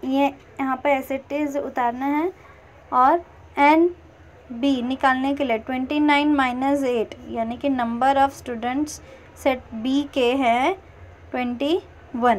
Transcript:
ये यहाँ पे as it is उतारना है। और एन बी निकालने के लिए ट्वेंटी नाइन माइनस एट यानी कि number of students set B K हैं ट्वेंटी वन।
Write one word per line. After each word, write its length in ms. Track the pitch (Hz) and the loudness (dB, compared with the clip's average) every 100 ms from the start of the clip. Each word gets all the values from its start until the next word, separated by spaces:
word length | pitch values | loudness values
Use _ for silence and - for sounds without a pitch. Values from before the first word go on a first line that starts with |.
| 262 | -2
ये 200 | 269 277 277 - - | 0 0 -2 -20 -8
यहाँ 160 | 269 262 | -6 -2
पे 260 | 285 277 | 0 0
as 100 | 262 | -2
it 220 | 269 269 | -8 -6
is 240 | 285 294 277 | -4 -2 -2
उतारना 480 | 269 269 240 240 269 | -6 -2 -2 -2 -2
है। 280 | 294 339 - - - - - - | -2 -2 -6 -20 -20 -20 -20 -4
और 320 | 254 254 339 339 - - - | 4 4 4 -2 -20 -14 2
एन 380 | 285 311 349 349 - - - - - | 4 6 4 0 -20 -20 -20 -20 -16
बी 300 | 240 277 262 | -4 0 0
निकालने 540 | 240 262 269 262 269 285 | -2 0 0 2 0 -2
के 80 | |
लिए 140 | 277 226 | -2 -2
ट्वेंटी 420 | 226 254 262 294 | -4 -6 -4 0
नाइन 360 | 302 285 294 294 | 4 4 4 2
माइनस 480 | 262 247 269 285 | 0 0 0 0
एट 320 | 269 247 214 - - | 0 -2 -2 -6 -10
यानी 280 | 233 226 233 | -6 -6 -4
कि 120 | 285 | -2
number 460 | 262 233 233 262 277 | -2 -2 0 2 4
of 140 | 277 | 2
students 600 | 277 - 233 240 262 294 - - - - - | 0 -10 -8 -4 -4 -4 -6 -18 -20 -20 -4
set 400 | 285 262 - 226 226 | -2 -2 -6 -8 -2
B 260 | 277 285 | -2 -2
K 200 | - 240 | 0 0
हैं 420 | 262 254 233 277 381 - - - - - | 2 2 2 0 -2 -10 -20 -20 -20 -10
ट्वेंटी 500 | 254 247 240 277 359 - - - 240 | -6 -6 -4 -2 -2 -4 -20 -12 0
वन। 200 | 240 | 2